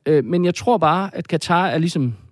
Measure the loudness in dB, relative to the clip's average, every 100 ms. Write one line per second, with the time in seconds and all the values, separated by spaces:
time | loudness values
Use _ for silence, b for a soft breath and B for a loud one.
0 | 0 2 2 0 0 -2 0 2 2 2
1 | -2 -8 -6 -4 0 0 2 0 -2 -2
2 | -4 -6 -14